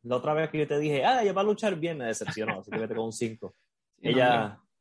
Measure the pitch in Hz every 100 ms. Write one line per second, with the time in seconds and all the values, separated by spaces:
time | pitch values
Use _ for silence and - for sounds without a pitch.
0 | 120 123 147 151 156 151 147 147 151 143
1 | 139 254 208 185 202 202 214 180 165 156
2 | 117 110 107 - 107 101 101 107 110 113
3 | 113 113 117 110 92 - _ _ _ _
4 | 117 123 123 120 107 101 _ _